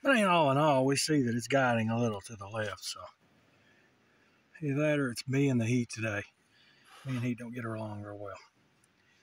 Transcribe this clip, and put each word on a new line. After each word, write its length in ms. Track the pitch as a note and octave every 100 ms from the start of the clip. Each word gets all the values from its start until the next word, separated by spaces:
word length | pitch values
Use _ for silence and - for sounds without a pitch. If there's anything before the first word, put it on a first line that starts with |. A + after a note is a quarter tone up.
But 160 | F4 B3+
ain't 100 | G3
all 240 | F3 D3
in 60 | C3+
all, 260 | D#3 C3+
we 100 | C3
see 280 | C#3 - D3+
that 120 | A#2+
it's 140 | A#2 -
guiding 420 | C#3 C3 A#2 A2
a 80 | A#2
little 220 | A#2+ G#2
to 160 | - A2
the 100 | G2
left, 380 | A2 G#2 F#2+
so 160 | - - - _ _ _ _ _ _ _ _ _ _ _ _ _ _ -
either 120 | D3+ C#3
that 200 | D3+ D3
or 100 | C3+
it's 160 | A#2 -
me 220 | C3+ C#3+
and 120 | B2
the 40 |
heat 240 | A2+ B2 A#2
today. 340 | A2+ A2 G2+ - _ _ _ _ _ - -
Me 120 | C3+ B2+
and 80 |
heat 140 | B2 A#2
don't 160 | A#2+
get 100 | B2
along 380 | A2+ A2 A2 G#2
real 140 | G#2 G#2
well. 200 | G#2 F#2+ - _ _ _ _ _ _ _